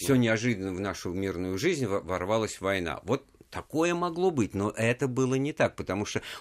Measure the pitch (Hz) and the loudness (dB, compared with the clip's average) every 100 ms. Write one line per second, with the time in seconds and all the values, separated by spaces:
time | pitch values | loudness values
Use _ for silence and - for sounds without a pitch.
0 | - 131 117 110 123 104 95 90 101 87 | 2 4 6 4 2 0 -2 -2 -4 -4
1 | 98 90 98 87 92 95 151 160 117 98 | -4 -2 -2 -2 -2 0 0 0 0 -2
2 | 82 90 92 113 107 - 95 95 85 71 | -2 -2 0 0 0 -2 -2 0 -2 -4
3 | - 135 - - - - - 156 170 175 | -2 -4 -4 -20 -14 -12 -4 0 2 2
4 | 175 170 185 156 98 98 101 - 113 120 | -2 0 2 2 0 0 -2 2 0 2
5 | 139 123 131 131 139 - 120 - 95 95 | 0 0 2 2 0 2 0 0 -4 -2
6 | 104 - - - | -2 -4 -6 -8